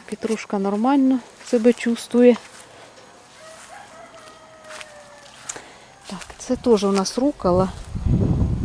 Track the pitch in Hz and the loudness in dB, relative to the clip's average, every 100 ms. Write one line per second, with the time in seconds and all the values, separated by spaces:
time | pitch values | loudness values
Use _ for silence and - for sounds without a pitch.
0 | - 208 220 220 - 202 196 208 247 285 | -10 -8 -4 -6 -4 -4 -2 0 2 2
1 | 262 262 - - - 247 226 233 233 233 | 2 0 -4 -18 -2 2 4 2 -2 -4
2 | - 240 247 226 - - - - - - | -2 4 6 6 -2 -20 -20 -20 -20 -20
3 | - - - - 640 640 - 807 807 640 | -20 -20 -20 -20 -20 -20 -20 -20 -20 -20
4 | 679 659 640 - - - - - - - | -20 -20 -20 -20 -20 -20 -20 -18 -18 -20
5 | - - - - - - - - - - | -20 -20 -20 -16 -14 -14 -16 -20 -20 -20
6 | - 185 - - - 247 254 214 196 196 | -14 -14 -14 -16 -6 -2 2 4 4 0
7 | 190 - 277 - 185 180 185 - - - | 0 -2 -2 0 2 2 2 -4 -12 -6
8 | - - - - - - | 0 2 2 0 0 0